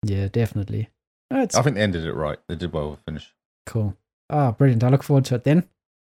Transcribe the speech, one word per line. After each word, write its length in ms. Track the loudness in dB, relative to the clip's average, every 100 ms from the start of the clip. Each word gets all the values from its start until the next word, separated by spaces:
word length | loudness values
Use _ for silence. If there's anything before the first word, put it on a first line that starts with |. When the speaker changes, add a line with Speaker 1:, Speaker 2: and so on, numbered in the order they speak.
Speaker 1:
Yeah, 240 | -2 -2 -2
definitely. 640 | -2 -2 -2 -6 -6 -8 _ _ _ _
No, 100 | -2
it's 140 | 0 0
Speaker 2:
I 60 |
think 120 | 0
they 80 | 0
ended 220 | 0 0
it 80 | -4
right. 260 | -4 -6 -6 _
They 60 |
did 180 | -8 -6
well 180 | -4 -6
with 100 | -8
the 40 |
finish. 300 | -12 -12 -14 _ _ _ -8
Speaker 1:
Cool. 300 | -4 -4 -6 _ _ _
Oh, 220 | 0 0
brilliant. 320 | 4 4 4
I 60 | 4
look 120 | 2
forward 220 | 4 2 2
to 80 |
it 80 | -2
then. 200 | 4 2 2 _ _ _